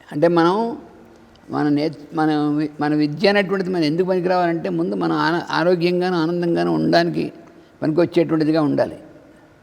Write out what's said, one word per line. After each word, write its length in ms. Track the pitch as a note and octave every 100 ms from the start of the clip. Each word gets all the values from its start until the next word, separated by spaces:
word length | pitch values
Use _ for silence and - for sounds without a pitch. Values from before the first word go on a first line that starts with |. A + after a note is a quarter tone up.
| -
అంటే 160 | D3+ E3+
మనం, 500 | E3+ E3+ G3+ A#3 - - - - - - - -
మన 180 | C3+ D3
నే-, 240 | D3 D#3 C3+ -
మన 400 | E3 D#3 D3+ D3 D3
వి-, 120 | D3+ -
మన 140 | D3
విద్య 340 | D3+ D3+ D3 G3
అనేటువంటిది 420 | G3+ F3+ F#3+ F3+
మనం 140 | F3+
ఎందుకు 220 | D3 E3+ F#3
పనికిరావాలంటే 600 | F#3 F3 F3+ E3+ E3 F#3+
ముందు 260 | E3+ F3+
మనం 220 | G3 E3+ D#3
ఆన-, 260 | D3+ E3+ -
ఆరోగ్యంగాను 640 | D3+ E3+ F3+ E3+ F3+ F3+ F3
ఆనందంగాను 580 | D#3+ F3 E3+ E3+ F3
ఉండడానికి 580 | D#3+ D#3 E3+ E3+ D#3 D#3 - - - - -
పనికొచ్చేటువంటిదిగా 800 | D3+ D#3 E3+ F3 D3+ D#3+ D3+ D#3+
ఉండాలి 340 | D3 C#3 F#2+ - - - - - - -